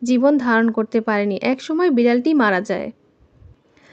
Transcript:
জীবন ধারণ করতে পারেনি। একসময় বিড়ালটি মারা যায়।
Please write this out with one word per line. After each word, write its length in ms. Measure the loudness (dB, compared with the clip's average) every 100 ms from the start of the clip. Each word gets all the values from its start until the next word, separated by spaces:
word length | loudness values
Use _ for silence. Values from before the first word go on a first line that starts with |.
জীবন 360 | -2 2 2 2
ধারণ 320 | 2 2 2
করতে 300 | -2 -2 -4
পারেনি। 380 | -2 -2 -2 -2
একসময় 480 | -2 -4 -4 0 2
বিড়ালটি 440 | 2 2 2 2
মারা 260 | 2 2 0
যায়। 300 | -2 -6 -8 -14 _ _ _ _ -20 -20 _ _ _